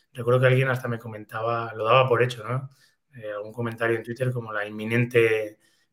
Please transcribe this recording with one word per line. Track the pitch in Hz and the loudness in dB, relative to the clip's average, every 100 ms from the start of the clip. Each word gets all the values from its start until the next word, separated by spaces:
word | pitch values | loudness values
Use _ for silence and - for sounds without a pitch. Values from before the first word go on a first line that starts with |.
| _ | _
Recuerdo | - 117 123 | -8 0 4
que | 127 | 6
alguien | 127 135 | 4 2
hasta | 127 123 | -2 -4
me | 113 | -8
comentaba, | 113 107 107 113 113 117 117 | -8 -14 -12 -6 -4 -4 -6
lo | 110 | -4
daba | 110 123 123 | 4 4 6
por | 117 | 4
hecho, | 123 - | 2 -2
¿no? | 107 127 143 _ _ _ _ | -6 -6 -8 _ _ _ _
Eh, | 127 107 | -16 -10
algún | 104 107 | -10 -10
comentario | 113 117 110 117 113 | -6 -6 -2 0 0
en | |
Twitter | 110 117 127 | -4 -4 -2
como | 127 110 | -4 -6
la | 107 104 | -6 -6
inminente | 107 110 117 120 120 113 110 107 - _ _ _ | -6 -2 0 2 4 4 2 -2 -10 _ _ _